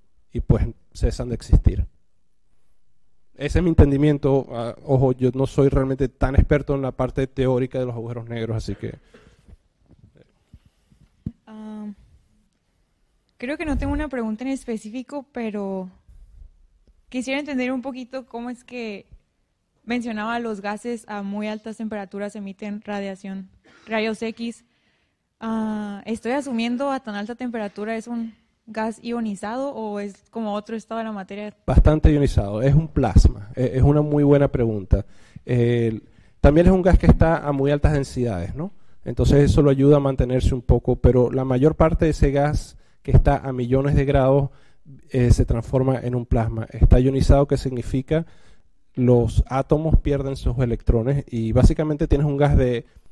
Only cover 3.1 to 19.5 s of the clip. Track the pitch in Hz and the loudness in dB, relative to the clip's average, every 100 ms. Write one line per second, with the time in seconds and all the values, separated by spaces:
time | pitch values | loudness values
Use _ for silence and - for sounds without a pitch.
3.1 | - - - 143 160 175 160 143 139 151 | -20 -20 -10 -2 0 2 6 6 6 2
4.1 | 143 139 135 - 117 117 - - 131 135 | 2 2 0 -2 -8 -8 -10 0 2 2
5.1 | 127 123 131 135 - 139 135 135 131 131 | 2 0 0 -2 2 2 2 -2 -2 -4
6.1 | - 135 139 - 147 143 139 131 127 127 | -2 0 2 4 0 0 -4 -6 -6 -6
7.1 | - 135 - 131 127 131 131 123 120 117 | -4 -6 -4 -2 -2 -4 -6 -8 -8 -10
8.1 | 120 117 117 113 110 107 101 110 - _ | -12 -10 -8 -6 -6 -6 -10 -10 -14 _
9.1 | - _ _ _ - _ _ _ _ _ | -20 _ _ _ -20 _ _ _ _ _
10.1 | _ _ _ _ - _ _ _ _ _ | _ _ _ _ -20 _ _ _ _ _
11.1 | _ - - - 214 214 214 214 202 _ | _ -12 -12 -20 -18 -16 -14 -14 -16 _
12.1 | _ _ _ _ _ _ _ _ _ _ | _ _ _ _ _ _ _ _ _ _
13.1 | _ _ _ 240 311 320 262 277 285 302 | _ _ _ -10 -8 -4 -4 -4 -4 -6
14.1 | 254 220 214 262 269 - 220 214 254 247 | -6 -6 -6 -8 -8 -8 -10 -10 -14 -12
15.1 | 294 254 247 220 208 196 190 185 _ _ | -14 -12 -10 -8 -8 -8 -8 -10 _ _
16.1 | - - - - _ _ _ _ _ _ | -20 -20 -20 -20 _ _ _ _ _ _
17.1 | 254 240 277 302 262 247 262 262 254 240 | -10 -6 -6 -6 -6 -4 -6 -8 -12 -14
18.1 | 262 240 233 240 240 - 247 226 196 - | -14 -14 -14 -12 -14 -16 -14 -12 -14 -18
19.1 | - _ _ _ | -20 _ _ _